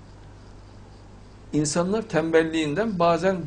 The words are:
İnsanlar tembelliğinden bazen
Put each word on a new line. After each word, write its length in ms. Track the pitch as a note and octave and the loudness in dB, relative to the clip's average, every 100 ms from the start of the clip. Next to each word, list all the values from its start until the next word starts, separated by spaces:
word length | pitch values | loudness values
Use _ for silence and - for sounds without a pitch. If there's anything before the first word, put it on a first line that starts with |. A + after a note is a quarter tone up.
| - - - - - - - - - - - - - - - | -20 -20 -20 -20 -20 -20 -20 -20 -20 -20 -20 -20 -20 -20 -6
İnsanlar 500 | D3 D3 F3 F3+ A3 | -4 -2 -2 0 -2
tembelliğinden 960 | A3 D#3 E3 D#3+ D#3+ D#3+ D3+ D3+ A3+ F3+ | -2 -2 2 2 2 0 -2 -2 -2 2
bazen 380 | E3+ E3 F#3+ F#3 | 2 2 0 -2